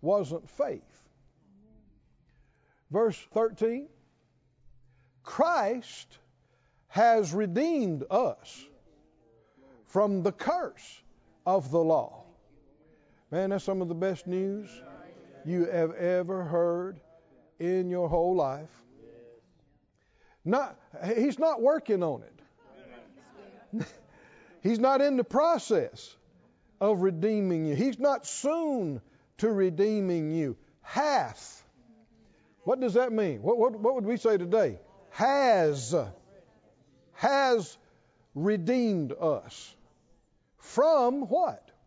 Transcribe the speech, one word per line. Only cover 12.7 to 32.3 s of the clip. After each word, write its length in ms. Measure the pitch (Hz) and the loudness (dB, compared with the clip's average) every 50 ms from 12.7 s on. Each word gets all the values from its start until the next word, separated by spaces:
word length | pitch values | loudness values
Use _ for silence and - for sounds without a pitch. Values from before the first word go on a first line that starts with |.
| _ _ _ _ - _ _ _ _ _ _ _ - | _ _ _ _ -20 _ _ _ _ _ _ _ -4
Man, 180 | 165 190 196 | -4 -2 -2
that's 140 | 196 196 - | -2 -4 -2
some 180 | - 196 190 185 | -4 -4 -2 -2
of 60 | 170 | -4
the 80 | 170 | -4
best 320 | 165 180 190 185 - - - | -4 -2 -4 -4 -4 -6 -6
news 420 | 180 185 190 196 196 208 208 190 - - - - - - - - - - - - - - - | -4 -4 -2 -4 -4 -8 -10 -14 -18 -20 -20 -20 -20 -20 -20 -20 -20 -20 -20 -20 -20 -16 -8
you 220 | 151 175 180 170 | -4 0 0 0
have 260 | 175 190 170 165 160 170 | 0 0 0 0 -2 -2
ever 520 | - 175 175 180 180 180 170 190 190 180 | -2 -2 0 0 0 0 -2 -4 -6 -6
heard 560 | 156 160 170 170 175 170 175 180 190 190 151 - - - - _ _ _ - _ _ _ _ | -2 0 0 2 2 0 -2 -4 -8 -10 -14 -20 -20 -20 -20 _ _ _ -20 _ _ _ _
in 320 | 165 175 185 185 185 180 | -4 -2 0 0 -2 -2
your 180 | 180 180 180 160 | -2 -2 -2 0
whole 280 | 156 175 165 175 185 | 0 0 2 2 2
life. 340 | 180 151 135 131 143 156 156 - - - _ _ - - - - - 120 120 117 113 113 _ _ _ _ _ _ _ _ _ _ _ _ _ _ _ _ _ _ _ _ | 0 0 -2 -2 -8 -12 -18 -20 -20 -20 _ _ -20 -20 -20 -20 -20 -20 -20 -20 -20 _ _ _ _ _ _ _ _ _ _ _ _ _ _ _ _ _ _ _ _ _
Not, 340 | 156 202 262 285 214 - - _ _ - 151 165 180 220 | 0 0 0 0 -2 -8 -16 _ _ -16 -10 -6 -4 0
he's 240 | 240 226 285 226 - | 2 2 0 2 2
not 200 | 311 320 294 233 | 0 0 2 2
working 440 | 226 262 302 320 302 - 214 190 175 | 2 2 2 2 0 0 0 0 0
on 180 | 160 139 113 107 | -2 -4 -6 -10
it. 1600 | 110 - - - _ _ _ _ - - - - - 123 - - - - - - - - - - - - - - _ - 220 - - - - - _ - - - | -16 -20 -20 -20 _ _ _ _ -20 -20 -20 -20 -20 -20 -20 -20 -20 -20 -20 -20 -20 -20 -20 -20 -20 -20 -20 -20 _ -8 -8 -8 -8 -12 -20 -20 _ -20 -20 -20
<laughs> 400 | - - - - - - - _ | -20 -20 -20 -20 -20 -20 -4 _
He's 160 | 185 233 220 | 0 0 4
not 220 | 233 262 269 262 | 4 4 4 6
in 160 | 277 285 277 | 4 4 4
the 80 | 254 240 | 2 -2
process 920 | - - 247 294 330 339 330 - - 226 175 131 - - - - - - _ _ _ _ _ _ _ _ _ _ _ _ _ | 0 2 2 4 4 4 2 0 0 0 0 0 -2 -8 -14 -20 -20 -20 _ _ _ _ _ _ _ _ _ _ _ _ _
of 220 | 196 202 214 185 180 | 0 0 2 2 2
redeeming 640 | 190 180 160 165 214 220 214 202 190 175 165 160 | 0 0 2 0 0 0 2 0 0 0 0 0
you. 80 | 156 147 | -2 0
He's 240 | 139 214 269 240 196 | 0 0 -2 -2 0
not 260 | 254 285 277 - - | 0 0 0 0 -4
soon 800 | - - - - 277 311 339 330 311 285 247 196 160 143 117 - _ _ _ _ _ _ _ | -8 -10 -4 -2 -2 -2 0 -2 -2 -2 -2 -4 -4 -6 -8 -12 _ _ _ _ _ _ _
to 120 | - 226 | -2 0
redeeming 800 | 220 196 190 185 170 156 196 214 214 214 196 185 175 170 156 151 | 2 2 0 0 2 0 0 0 0 0 0 -2 -2 -2 -2 -2
you. 260 | 156 165 156 139 113 - _ _ _ _ | -2 -2 -2 -4 -4 -8 _ _ _ _
Hath. 840 | _ - - - 285 302 285 247 156 120 104 - - - - - _ _ _ _ _ _ - _ _ _ _ _ _ _ | _ -8 -4 -2 0 2 2 0 0 -2 -8 -14 -18 -20 -20 -20 _ _ _ _ _ _ -20 _ _ _ _ _ _ _